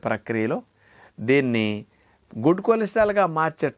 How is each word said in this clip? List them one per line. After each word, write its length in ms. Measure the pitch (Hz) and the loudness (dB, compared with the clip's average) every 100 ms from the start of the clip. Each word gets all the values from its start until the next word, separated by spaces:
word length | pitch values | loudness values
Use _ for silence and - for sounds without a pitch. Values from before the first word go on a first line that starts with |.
| 117 | -2
ప్రక్రియలో 520 | 110 - 113 110 190 - _ _ _ - - 110 | -4 -4 -2 -2 -4 -8 _ _ _ -20 -8 0
దీన్ని 360 | 139 131 117 107 104 - _ _ _ _ 113 131 | 2 2 0 -2 -4 -10 _ _ _ _ -2 2
గుడ్ 160 | 185 196 | 2 2
కొలెస్ట్రాల్గా 580 | 226 208 226 208 202 180 160 | 0 0 0 0 2 0 0
మార్చే 300 | 160 160 147 | -2 -2 -4